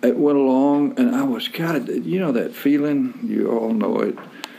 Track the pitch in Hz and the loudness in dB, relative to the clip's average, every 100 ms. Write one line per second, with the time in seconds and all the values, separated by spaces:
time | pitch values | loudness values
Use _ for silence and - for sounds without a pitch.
0 | 123 120 147 143 135 131 139 143 143 - | 0 2 2 4 4 4 4 2 2 2
1 | 123 123 139 117 - - 165 156 120 143 | 2 2 -2 -2 -6 -4 -2 -2 -2 -4
2 | - 180 175 120 90 - 143 143 147 143 | -2 -2 0 0 -2 -2 2 2 2 0
3 | 127 - 113 107 107 117 113 113 98 98 | -2 -4 -4 0 0 0 0 0 0 -2
4 | 107 - - - - | -2 -6 -14 -16 -18